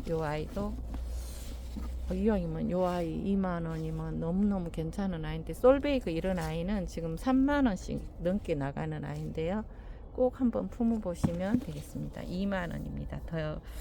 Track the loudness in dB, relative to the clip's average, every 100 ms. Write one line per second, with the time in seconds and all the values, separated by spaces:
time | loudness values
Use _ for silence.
0 | 0 0 0 -2 -2 -4 -4 -4 -6 -6
1 | -4 -6 -6 -8 -8 -8 -8 -6 -6 -4
2 | -2 2 4 4 2 -2 0 2 4 2
3 | 0 0 2 2 2 0 -2 -2 -2 -2
4 | -2 -2 0 4 4 2 0 -2 -4 -2
5 | -2 -2 -2 -4 -4 6 8 8 6 2
6 | 2 0 2 0 0 -2 0 0 -2 -4
7 | -4 -2 4 6 6 6 4 2 -2 -4
8 | -6 -2 0 0 0 0 0 -2 -4 -4
9 | -4 -4 -4 -2 0 0 -4 -10 -12 -12
10 | -10 0 2 4 2 2 -2 0 2 2
11 | 0 0 0 2 2 0 0 -6 -8 -6
12 | -6 -6 -6 -2 0 0 -2 -4 -4 -6
13 | -6 -6 -4 -4 -4 -6 -8 -10